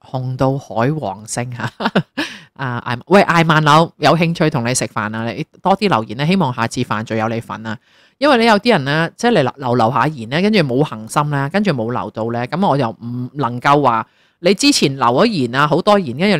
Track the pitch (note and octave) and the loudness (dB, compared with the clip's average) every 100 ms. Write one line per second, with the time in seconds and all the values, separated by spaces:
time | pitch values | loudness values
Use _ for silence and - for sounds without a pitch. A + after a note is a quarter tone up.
0 | - B2+ B2+ B2+ C3+ C3+ - G#2 B2+ D#3 | -10 -6 -6 0 0 0 -4 -2 0 -2
1 | G#2 G2 G#2+ - B2 A#2+ A2+ - G#3 G3+ | -6 -8 -8 -8 -8 -8 -10 -6 -2 -2
2 | - - E4 - - - C3+ A#2+ A#2+ B2 | -2 -6 -10 -12 -20 -10 -6 -6 -6 -8
3 | - G3 - E3+ E3 D#3 D3+ D3+ E3+ - | 2 2 4 2 4 4 6 4 4 0
4 | C#3+ D#3+ E3 E3 D#3 C3+ A#2+ B2+ A2 A#2+ | 2 2 0 0 0 0 -2 -2 -4 -4
5 | G#2 A2 A#2 G2+ D#3+ _ F#3 F#3+ G3+ A#2 | -6 -4 -6 -6 -10 _ -2 0 2 0
6 | A2 A2 D3+ G3 C#3 A#2 A2+ - A#2+ G#2+ | -2 -4 0 0 0 -2 -4 -2 -4 -4
7 | A2+ A2 A2 A#2 - G2 A2+ G#2+ _ _ | -4 -2 -2 -4 -6 -10 -10 -12 _ _
8 | _ _ C#4+ A#3+ A#3 G3+ A#3+ F#3+ C3+ D#3 | _ _ 2 4 4 4 4 2 2 0
9 | E3 - A#3+ G3+ B2+ - B2+ B2 A2+ C3 | -2 -2 0 2 0 -2 0 2 2 2
10 | C#3 D3 A2 D3 G#3 G#3+ C#3+ B2 D3+ A2 | 0 -2 -6 -2 2 2 2 0 -2 -4
11 | A2 D#3 D3 C#3+ C#3 G3 G3+ C3+ A2+ A#2+ | -4 -2 0 -2 -2 0 0 0 -2 -4
12 | F#2+ A2 A2+ A#2 B2 D#3 G3 C#3 A#2 - | -6 -6 -4 -4 -4 -2 0 0 -2 -6
13 | A#2+ B2 B2 C#3+ A#2+ B2 C#3+ D3 C3+ A2+ | -10 -8 -8 -6 -6 -2 2 4 4 0
14 | A2 _ _ _ F3 G#3 C#4+ - D#3 C3+ | -4 _ _ _ 0 2 2 2 0 2
15 | A#2+ C3 A#3 F#3+ A#2+ C3 D3 D3 G#3 G3+ | 2 4 2 0 -2 0 2 2 2 2
16 | D#3 B2+ G3+ | 0 -2 0